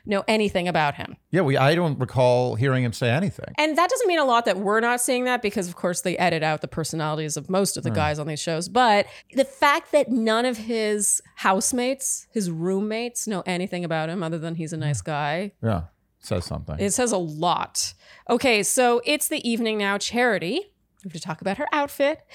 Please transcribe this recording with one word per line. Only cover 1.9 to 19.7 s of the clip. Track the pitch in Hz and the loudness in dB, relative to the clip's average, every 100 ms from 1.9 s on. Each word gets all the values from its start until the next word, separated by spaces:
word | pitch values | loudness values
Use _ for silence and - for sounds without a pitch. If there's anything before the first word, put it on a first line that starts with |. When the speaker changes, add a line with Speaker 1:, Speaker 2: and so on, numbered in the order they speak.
| 139 | 0
Speaker 2:
recall | 127 131 123 123 123 110 | -2 4 4 4 2 0
hearing | 139 127 | 2 2
him | 120 | 0
say | - 123 | 0 0
anything. | 135 196 - - - | 2 0 -4 -8 0
Speaker 1:
And | 311 302 | 0 2
that | 370 | 2
doesn't | 494 427 | 2 2
mean | 330 | 2
a | 269 | 4
lot | 233 233 | 4 2
that | 190 | 0
we're | 202 220 | 2 2
not | 233 247 | 2 0
seeing | - 247 254 | 0 0 0
that, | 240 | 0
because, | 208 214 175 | -2 -2 -6
of | - | -4
course, | 180 175 | -4 -2
they | 185 165 | -2 0
edit | 175 165 | 0 2
out | 156 151 | 0 -2
the | - | -4
personalities | - 156 160 151 156 151 151 | -6 -4 -2 -2 -2 -4 -6
of | 143 | -2
most | 185 190 - | 0 0 0
of | |
the | 165 | -2
Speaker 2:
Hmm. | 156 | 0
Speaker 1:
guys | 151 151 | 0 -2
on | 151 | -4
these | 151 | -6
shows. | - 165 185 | -4 -4 0
But | 220 240 208 - - - | 4 4 4 2 -6 -6
the | 262 262 | -2 -2
fact | - 294 311 - | 2 2 2 2
that | 294 247 | 2 2
none | 247 226 220 254 | 2 2 2 2
of | 220 | -2
his | 220 226 214 208 202 - - - | -4 -2 0 0 0 -2 -4 -2
housemates, | 202 190 - 247 247 269 - - - | 2 2 2 0 -2 -2 -4 -6 -6
his | 226 180 | -4 -2
roommates, | 160 175 190 214 220 240 - 220 | -2 0 0 -2 -4 -6 -6 -6
know | 190 - | -4 -2
anything | 175 190 175 | -4 -4 -4
about | 170 160 160 | -2 -2 -2
him | 185 | -4
other | 160 165 | -4 -4
than | 165 165 | -6 -6
he's | 156 | -6
a | 165 | -4
nice | 147 123 | -2 -2
guy. | 160 147 147 165 202 - | -2 -4 -2 -2 -6 -4
Speaker 2:
Yeah, | 113 95 85 _ _ _ | -2 -2 -4 _ _ _
says | - 95 - | -6 -4 -4
something. | 76 76 73 | -8 -8 -4
Speaker 1:
It | 196 | -2
says | 196 240 | 0 0
a | 196 | 0
lot. | 170 151 170 160 - - - - - - - | -4 -2 -2 -2 -4 -6 -8 -8 -20 -12 -2
Okay, | 233 269 214 | 0 2 2
so | 190 - 247 240 - | 2 2 4 2 2
it's | - - | 0 0
the | 302 233 | -4 -2
evening | 233 226 | -2 -2